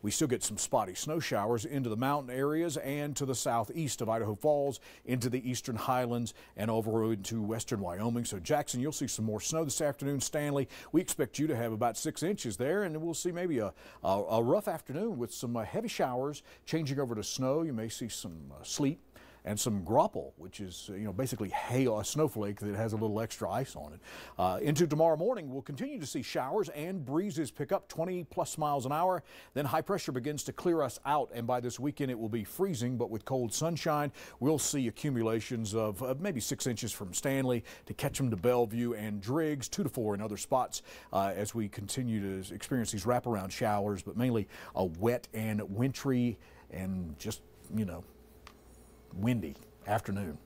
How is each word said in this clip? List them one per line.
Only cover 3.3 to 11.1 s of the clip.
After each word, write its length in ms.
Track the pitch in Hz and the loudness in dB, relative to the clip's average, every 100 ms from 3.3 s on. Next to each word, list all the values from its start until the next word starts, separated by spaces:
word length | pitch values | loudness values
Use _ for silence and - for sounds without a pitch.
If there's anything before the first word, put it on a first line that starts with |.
| 123 | 0
southeast 640 | 143 117 - 139 151 - | 2 2 0 -2 -2 -2
of 80 | 110 | 0
Idaho 280 | 113 107 104 | 2 0 2
Falls, 440 | 151 147 143 123 - - | 4 4 2 -2 -10 -16
into 260 | - 127 123 | -2 0 2
the 200 | 139 123 | 0 -2
eastern 260 | 123 - 113 | -4 -4 -4
highlands, 580 | - 127 123 120 117 - - - | 2 2 2 0 -2 -6 -18 -4
and 160 | 107 | 0
over 400 | 113 110 110 110 | 2 2 2 2
into 300 | 110 95 113 | 0 -2 -2
western 400 | 104 113 - 110 | -2 -2 -2 -2
Wyoming. 420 | 92 90 113 120 | -2 0 0 0
So 160 | 117 101 | -2 -6
Jackson, 400 | 85 147 - 127 | 2 2 2 -2
you'll 140 | 135 | -2
see 140 | 151 139 | -2 -4
some 180 | - 110 | 0 0
more 160 | 107 | 0
snow 240 | - 160 156 | -2 0 0
this 160 | - | 2
afternoon. 400 | 151 135 139 143 | 0 0 -2 -2
Stanley, 480 | - 156 147 143 135 - - | -2 0 0 0 0 -6 2
we 80 | 151 | 2
expect 360 | - | 2